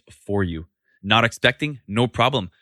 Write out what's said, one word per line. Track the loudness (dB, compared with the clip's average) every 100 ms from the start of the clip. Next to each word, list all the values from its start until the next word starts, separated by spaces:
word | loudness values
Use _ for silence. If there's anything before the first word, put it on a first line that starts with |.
| -14
for | -18 -6 -2
you. | -2 -4 -12 _ _ _
Not | 0 2 2
expecting? | 2 0 0 -6 -8 -4
No | 0 0
problem. | 2 0 0 -6 -12